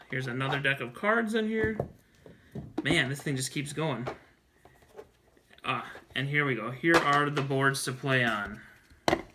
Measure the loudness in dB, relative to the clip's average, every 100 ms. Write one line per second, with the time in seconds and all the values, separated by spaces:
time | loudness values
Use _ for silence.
0 | -8 -6 -4 -2 -2 0 0 0 -4 -4
1 | 0 2 2 0 0 0 0 0 -4 -8
2 | _ _ -20 -20 -16 -14 -10 -4 2 2
3 | 2 -2 -4 -2 -2 -4 -6 -2 -2 -2
4 | -6 -10 -14 _ _ _ -20 _ -20 -20
5 | -20 _ _ _ _ -10 -6 -4 -6 -14
6 | -10 -6 -2 2 2 0 -4 -2 4 6
7 | 6 4 4 0 0 2 2 2 -2 -4
8 | 0 2 2 0 -4 -8 -16 -20 -20 -8
9 | 0 0 -2